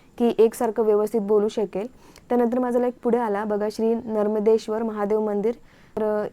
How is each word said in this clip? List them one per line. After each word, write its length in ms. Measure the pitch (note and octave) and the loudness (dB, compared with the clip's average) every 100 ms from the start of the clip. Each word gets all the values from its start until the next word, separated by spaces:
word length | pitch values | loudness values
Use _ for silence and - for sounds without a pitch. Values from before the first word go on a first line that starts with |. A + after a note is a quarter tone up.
| - - | -16 -2
की 140 | A#3 A3 | 2 4
एकसारखं 460 | A3+ - A#3+ G#3+ | 2 2 -2 0
व्यवस्थित 380 | A3 G#3 G#3+ A#3 | 2 2 2 -2
बोलू 260 | G3 G#3+ G#3 | 2 2 2
शकेल. 400 | G#3+ G3+ F#3 A3+ - - - - | -2 -4 -6 -10 -12 -20 -20 -2
त्यानंतर 300 | A#3+ A#3+ B3 | 0 2 0
माझा 200 | B3 B3 | 0 0
लेक 140 | B3 A#3+ | 0 -2
पुढे 140 | B3 A#3 | 0 0
आला, 260 | A#3 G3+ | 0 -2
बघा, 240 | G#3+ G#3 G#3 | -2 -2 -2
श्री 240 | G#3+ A3+ A3+ | -2 0 -2
नर्मदेश्वर 880 | A3+ G#3+ G#3 G#3+ G#3+ A3 A3 G#3+ | -2 -2 0 0 2 2 2 -4
महादेव 420 | A#3 G#3+ G#3 G#3+ G#3+ | -4 -4 -2 0 0
मंदिर. 260 | G3+ G3+ A#3+ - - - - | -2 -2 -4 -10 -20 -14 -6
तर, 260 | G#3+ G#3+ | -2 -2
अ, 40 | G#3 | -4